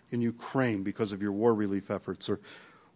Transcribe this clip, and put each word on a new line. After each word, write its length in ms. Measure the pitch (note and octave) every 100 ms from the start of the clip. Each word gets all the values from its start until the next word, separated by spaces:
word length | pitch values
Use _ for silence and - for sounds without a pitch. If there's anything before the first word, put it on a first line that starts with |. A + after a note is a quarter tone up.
| _
in 120 | A#2+
Ukraine 600 | A#2 A#2 - C3+ B2+ G2+
because 300 | G2 - G#2+
of 80 | G2
your 100 | G2+
war 220 | G2 A#2
relief 360 | G#2+ G#2 G2 -
efforts 380 | G2 - F2+ -
or, 120 | G2 - - - - -